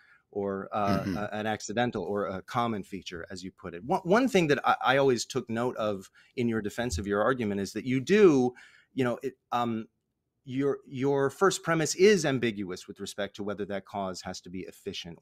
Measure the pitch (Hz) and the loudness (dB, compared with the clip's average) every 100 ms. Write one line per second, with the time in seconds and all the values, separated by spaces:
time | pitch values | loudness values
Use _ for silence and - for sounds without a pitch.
0 | _ _ _ 101 98 98 98 110 101 98 | _ _ _ -6 -4 -6 -6 -2 0 0
1 | 98 92 104 107 107 107 - 104 120 104 | -2 -6 -6 -6 -4 -6 -4 -2 -2 -2
2 | 87 101 90 92 - 123 117 107 - 95 | -4 -4 -4 -6 -6 -4 -2 -4 -8 -12
3 | - 87 85 92 92 - 92 85 120 180 | -12 -14 -12 -12 -14 -14 -14 -10 -4 -4
4 | 170 220 262 185 156 135 127 - 113 139 | 2 2 4 4 4 2 2 2 4 4
5 | 139 113 - 127 110 113 123 113 107 98 | 4 2 0 -6 -4 -2 -2 0 -2 -2
6 | - _ _ 127 120 113 101 - 123 - | -8 _ _ -2 0 0 -2 -4 -4 -2
7 | 101 101 113 127 107 101 95 107 127 131 | 0 2 4 2 -2 -2 -4 -6 -2 -2
8 | 123 208 190 139 123 - - - _ 135 | 4 8 8 8 4 -2 -14 -20 _ -2
9 | 123 117 135 - _ 120 117 110 110 _ | 0 -2 -6 -10 _ -2 -2 -4 -8 _
10 | _ _ _ _ 131 131 139 - - 131 | _ _ _ _ -8 -2 -2 -2 -8 -2
11 | 139 139 139 - 190 - - 160 151 156 | 0 2 0 2 2 2 0 0 0 6
12 | 202 196 151 131 117 101 92 92 - - | 6 6 2 0 0 -2 -6 -8 -12 -12
13 | 98 - 98 - 101 98 98 98 - 101 | -10 -6 -8 -6 -8 -6 -6 -6 -6 -6
14 | 95 92 95 92 90 92 87 - 101 95 | -6 -6 -10 -12 -10 -10 -10 -12 -10 -10
15 | 85 82 | -10 -14